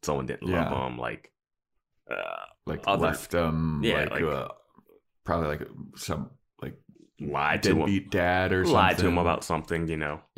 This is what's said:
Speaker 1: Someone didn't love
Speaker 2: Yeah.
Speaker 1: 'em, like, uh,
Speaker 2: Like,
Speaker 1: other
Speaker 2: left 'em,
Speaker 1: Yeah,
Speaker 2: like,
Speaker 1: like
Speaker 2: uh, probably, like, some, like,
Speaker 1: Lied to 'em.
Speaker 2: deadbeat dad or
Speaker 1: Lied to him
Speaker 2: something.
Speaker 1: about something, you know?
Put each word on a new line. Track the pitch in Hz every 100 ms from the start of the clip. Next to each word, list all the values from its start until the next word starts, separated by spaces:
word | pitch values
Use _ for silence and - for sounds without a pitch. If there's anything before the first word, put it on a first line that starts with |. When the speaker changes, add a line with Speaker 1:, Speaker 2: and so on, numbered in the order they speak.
Speaker 1:
Someone | - 71 64
didn't | - -
love | 90 80
Speaker 2:
Yeah. | 67 65
Speaker 1:
'em, | 62
like, | 60 55 _ _ _ _ _ _ _ _ _
uh, | - 50 50 50 _ -
Speaker 2:
Like, | 78 -
Speaker 1:
other | 98 80
Speaker 2:
left | 80 -
'em, | 87 82 80 82 76
Speaker 1:
Yeah, | 113 78
Speaker 2:
like, | 76
Speaker 1:
like | 69
Speaker 2:
uh, | 82 69 58 - _ _ _ _ _ _
probably, | - 85 78
like, | 76 - - - -
some, | - 78 67 - _ _
like, | 65 - _ - - _
Speaker 1:
Lied | 71 71 73 -
to | 101
'em. | 82
Speaker 2:
deadbeat | 78 98 -
dad | 98 87 90 92
or | 92 127
Speaker 1:
Lied | 131 95 87
to |
him | 92
Speaker 2:
something. | 87
Speaker 1:
about | 87 82
something, | - 80 78 82 82
you | 80
know? | 76 73 _